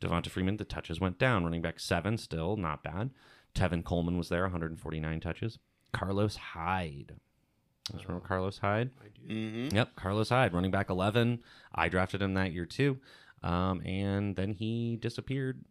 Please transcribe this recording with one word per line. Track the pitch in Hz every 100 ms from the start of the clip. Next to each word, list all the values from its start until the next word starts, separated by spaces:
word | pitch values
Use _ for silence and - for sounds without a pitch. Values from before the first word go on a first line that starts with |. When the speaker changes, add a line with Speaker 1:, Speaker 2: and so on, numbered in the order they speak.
Speaker 1:
Devonta | 90 85 -
Freeman, | - 92 107
the | 107
touches | 82 - 82
went | 92 90
down. | 131 113
Running | 85 82
back | 82 -
seven | - 87 87 113
still, | - 82 82 107
not | 85 73
bad. | - 85 127 - - - _ -
Tevin | 92 85
Coleman | 85 87 85 87
was | 82
there, | 87 92
a |
hundred | 87 82 80
forty-nine | 82 80 78 80
touches. | 85 - 113 - _ _ _
Carlos | - 92 98 104 -
Hyde. | - 82 82 95 85 69 62 - - _ _ _ _ _ -
You | -
guys | 92
remember | 90 -
Speaker 2:
Uh, |
Speaker 1:
Carlos | 92 95 -
Hyde? | 101 104 131 -
Speaker 2:
I | 104 104 117
do. |
Speaker 3:
Mm-hmm. | 110 110 110 131 190
Speaker 1:
Yep, | - -
Carlos | 92 104 110
Hyde, | 123 120
running | 85 92
back | 95 98
eleven. | 92 98 110 117 120 - - -
I | - 82
drafted | 90 90 98
him | 98 95
that | 95
year | 82 85
too. | - 139 135 - - - -
Um, | 87 87 92 92 -
and | 92 101 98 101 92
then | 98
he | 104 110 117 117 117
disappeared, | 113 - - 135 131 131 -